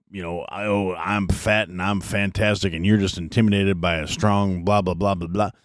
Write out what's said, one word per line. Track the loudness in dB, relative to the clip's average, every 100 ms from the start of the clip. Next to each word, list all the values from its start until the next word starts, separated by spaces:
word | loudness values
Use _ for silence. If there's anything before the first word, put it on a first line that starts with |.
| _
You | -10
know, | -8 -8
I, | -8 -8 -2
oh, | 0 0 -2
I'm | -2 0 0
fat | -2 0 0 0
and | -2
I'm | -2 -2
fantastic | -2 -2 -2 0 0 2 -2
and | 0 4
you're | 4
just | 2 -2
intimidated | -2 2 4 4 2 2
by | 0 0
a | -2
strong | 0 2 2 2 0
blah, | 2 2
blah, | 2
blah, | 0 0
blah, | 0 -2
blah. | -2 -2 -6